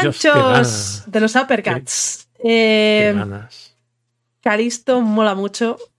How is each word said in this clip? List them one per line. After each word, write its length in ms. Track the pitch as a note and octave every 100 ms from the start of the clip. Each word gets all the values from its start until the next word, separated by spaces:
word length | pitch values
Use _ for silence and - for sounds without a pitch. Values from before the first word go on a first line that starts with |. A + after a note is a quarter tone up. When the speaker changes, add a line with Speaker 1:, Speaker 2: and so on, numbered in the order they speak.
| D3 - G#3+
Speaker 1:
ganchos, 60 |
Speaker 2:
ganas. 680 | - - C3 B2 G#2+ G2+ - -
Speaker 1:
de 140 | G#3+
los 140 | A3 B3+
uppercuts. 920 | C4 A3+ G3 C3 C3 - - - -
Speaker 2:
Qué, 80 | -
Speaker 1:
Eh, 680 | A#3 A3+ A3 G#3+ G#3+ G#3+ G#3
Speaker 2:
qué 60 | G#3
ganas. 580 | G2+ G2+ A2 - - _ _ _ _ _ _ _
Speaker 1:
Calisto 580 | - G#3 A#3 A#3 - B3
mola 340 | A3+ G#3+ G#3+
mucho. 440 | F#3+ G3+ - A3+ - A#4+